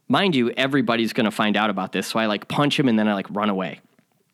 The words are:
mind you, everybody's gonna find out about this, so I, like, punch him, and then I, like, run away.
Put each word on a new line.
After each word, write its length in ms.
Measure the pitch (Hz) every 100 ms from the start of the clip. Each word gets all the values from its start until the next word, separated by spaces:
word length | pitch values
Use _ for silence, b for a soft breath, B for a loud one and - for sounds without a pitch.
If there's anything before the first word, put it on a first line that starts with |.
| -
mind 300 | 139 196 135
you, 140 | 117
everybody's 640 | - 135 139 120 117 110
gonna 200 | - 110
find 240 | - 107 101
out 120 | 107
about 220 | 95 92
this, 160 | 90 -
so 140 | 113
I, 60 | 110
like, 200 | 101 -
punch 320 | - 143 -
him, 100 | 131
and 80 | 110
then 120 | 107
I, 60 |
like, 120 | 101 92
run 200 | 104 104
away. 300 | 95 90 - _ _ _ _ _